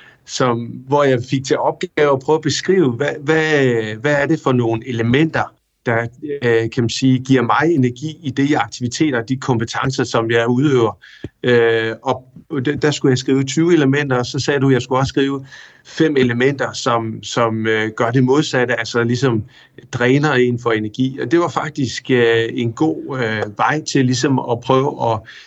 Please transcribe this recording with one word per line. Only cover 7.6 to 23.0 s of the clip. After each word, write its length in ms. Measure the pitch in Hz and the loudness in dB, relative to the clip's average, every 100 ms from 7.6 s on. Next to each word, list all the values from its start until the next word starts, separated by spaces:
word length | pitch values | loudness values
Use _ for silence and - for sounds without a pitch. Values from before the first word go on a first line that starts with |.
| 156 | 2
energi 440 | 165 127 123 156 151 | 2 0 -2 -10 -8
i 80 | 139 | -8
de 280 | 120 143 139 | -2 0 0
aktiviteter 600 | 104 - 123 - 156 123 | -2 -6 -8 -2 0 0
og 100 | 113 | -4
de 80 | 131 | -4
kompetencer, 680 | - 117 117 113 127 131 | -2 -2 -2 -4 -4 -2
som 260 | 123 123 113 | -2 -2 0
jeg 180 | 117 117 | 0 2
udøver. 500 | 123 147 127 110 95 - - - - | 2 2 2 0 -2 -16 -18 -18 -6
Øh, 500 | 131 120 113 113 113 110 | 2 4 4 2 -2 -4
og 220 | 131 123 - - - 151 | -4 -4 -6 -20 -10 -6
der, 120 | 127 139 | -4 0
der 140 | 151 | 0
skulle 200 | 139 139 | 2 2
jeg 80 | 127 | 2
skrive 260 | - 135 | 2 0
tyve 300 | 135 160 165 | 0 0 2
elementer, 420 | 165 139 143 143 127 | 4 4 2 0 -2
og 100 | 120 | -2
så 120 | 147 | -4
sagde 220 | 127 143 | -2 2
du, 80 | 135 | 2
at 40 | |
jeg 100 | 127 | 2
skulle 160 | 127 127 | 0 -2
også 100 | 135 | 0
skrive 380 | - 139 139 135 - - - | 0 0 -2 -8 -20 -20 -20
fem 320 | - - 160 139 | -18 0 2 4
elementer, 560 | 127 120 131 139 117 | 2 2 2 0 -4
som, 500 | - - 117 113 113 | -4 -2 0 -2 -8
som, 440 | 104 - 117 113 110 | -6 0 0 0 0
øh, 240 | 110 110 110 | 0 -2 -2
gør 140 | 117 | 0
det 140 | 127 | 2
modsatte, 540 | 127 139 156 131 123 117 | 4 2 2 0 0 -2
altså 240 | 110 120 | -2 -2
ligesom 420 | 117 120 135 110 - - - - - | 0 0 0 0 -4 -14 -20 -20 -12
dræner 400 | - 123 139 151 | -2 2 4 2
en 260 | 127 123 120 | 2 2 0
for 140 | 120 | 0
energi. 460 | 110 107 107 131 131 | -2 -2 -2 -4 -4
Og 100 | 123 | -2
det 100 | 170 | 0
var 80 | 170 | 0
faktisk, 600 | - 151 147 123 - - | -4 -6 -6 -6 -6 -2
øh, 380 | 127 117 113 113 | 2 4 2 0
en 200 | 127 117 | -2 -4
god, 460 | 113 160 151 | -2 -2 -2